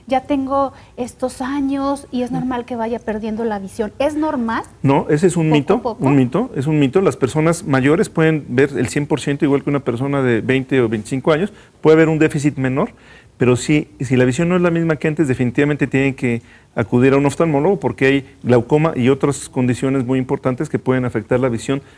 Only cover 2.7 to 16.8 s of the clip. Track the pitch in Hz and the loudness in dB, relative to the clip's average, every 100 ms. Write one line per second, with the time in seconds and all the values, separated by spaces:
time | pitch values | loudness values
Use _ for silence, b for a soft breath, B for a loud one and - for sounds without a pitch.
2.7 | 240 226 233 - 214 220 220 233 202 190 | -6 -4 -4 -6 -6 -6 -4 -4 -6 -8
3.7 | - 208 - 285 302 311 285 226 240 - | -8 -8 -2 -2 0 -2 -2 -2 -4 -8
4.7 | - 135 143 - 151 185 165 156 151 139 | -4 0 0 2 2 2 2 2 2 2
5.7 | 233 240 214 135 143 123 180 262 - 139 | 0 -2 -2 2 4 2 0 -4 -4 0
6.7 | 151 135 185 180 - 127 156 160 170 - | 2 2 2 2 2 -2 2 0 0 0
7.7 | 135 135 170 208 - 160 156 - 123 147 | 2 4 2 0 0 2 0 0 2 2
8.7 | 135 135 143 147 147 147 143 147 139 147 | 0 -2 -4 -2 -2 -2 -2 0 0 0
9.7 | 143 135 117 139 139 127 110 117 131 131 | -2 -2 -4 -2 0 2 0 2 -2 0
10.7 | 135 113 113 - 135 165 151 208 B B | 0 2 -2 -4 -2 0 0 0 B B
11.7 | _ 151 156 160 156 156 147 143 135 131 | _ 4 6 4 4 2 2 -2 -2 -2
12.7 | 131 220 - B B B - 123 123 - | -2 -4 -8 B B B 0 2 2 2
13.7 | 151 - - 123 127 127 127 170 180 180 | 0 0 -8 -2 2 2 2 0 2 2
14.7 | 170 165 151 160 151 143 120 123 131 147 | 2 0 0 -2 0 0 0 0 0 0
15.7 | 147 131 135 135 131 127 117 b b b | 0 -2 0 0 -2 -4 -4 b b b
16.7 | - | -6